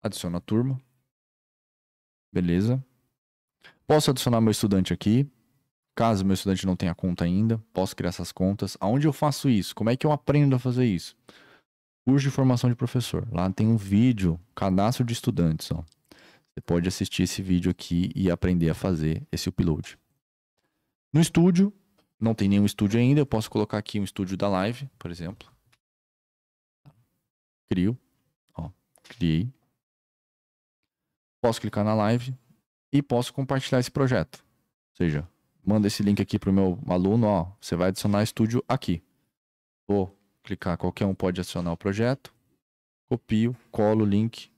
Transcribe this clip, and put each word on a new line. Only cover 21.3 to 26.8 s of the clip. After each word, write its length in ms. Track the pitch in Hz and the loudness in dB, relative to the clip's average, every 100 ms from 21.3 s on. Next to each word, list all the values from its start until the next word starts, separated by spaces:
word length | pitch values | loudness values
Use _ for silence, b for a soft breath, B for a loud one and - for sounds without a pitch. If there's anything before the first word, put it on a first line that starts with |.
| - 175 175 202 - _ _ _ _ | 4 4 4 2 0 _ _ _ _
não 140 | 113 | -2
tem 160 | 113 98 | 0 2
nenhum 160 | 101 101 | 4 2
estúdio 340 | - 104 117 | 2 0 4
ainda, 220 | 123 147 | 4 4
eu 40 | 139 | 2
posso 240 | 110 107 | -2 -2
colocar 260 | 110 104 107 | -2 -2 -4
aqui 220 | - 104 | -6 -6
um 40 | |
estúdio 320 | 98 - 92 92 | -6 -6 -6 -2
da 140 | 101 | -2
live, 400 | 95 101 120 139 _ | 0 -2 -4 -12 _
por 140 | 90 | -14
exemplo. 360 | 85 82 101 - _ _ _ _ _ _ _ _ _ _ _ _ _ | -10 -12 -14 -20 _ _ _ _ _ _ _ _ _ _ _ _ _